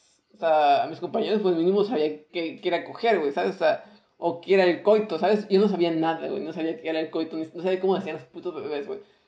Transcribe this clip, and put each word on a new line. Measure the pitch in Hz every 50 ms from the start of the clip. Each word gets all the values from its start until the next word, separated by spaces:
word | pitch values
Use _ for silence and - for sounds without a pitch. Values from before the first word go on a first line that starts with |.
| _ _ _ _ _ _ _
o | _
sea, | 175 165 156 156 147 143 139 127 117
a | -
mis | - -
compañeros, | 175 - - 226 214 160 208 208
pues, | 208 185 180
mínimo | 165 165 180 196 208 196
sabía | 202 254 151 151 156 147 - - _
que, | - 180 165 160 131 113
que | - 180
era | 175 170 -
coger, | - 131 - - 233 220 175
güey, | 151 143
¿sabes? | 143 - 185 196 185
O | -
sea, | 175 151 - - - - - _ _ _ _ _
o | 160 170 170 -
que | - 170 190
era | 190 185
el | 180 165 143
coito, | - 202 214 220 208 - 165 156
¿sabes? | 165 185 214 208 208 -
Yo | 196 190
no | 214 202
sabía | 185 170 175 170
nada, | 165 165 160 165 160 160 147 151
güey, | 147 147 151
no | 156 160
sabía | 170 160 160 165 160
qué | - 160
era | 160 160
el | 160 156
coito, | - 165 160 160 160 160
ni, | 160 156 -
no | 170
sabía | 165 185 190 185
cómo | 185 190 190
hacían | - - 165 160
los | 151 -
putos | - - 175 165 180 160
bebés, | 147 - 147 151 143 139 -
güey. | 131 135 - - _ _ _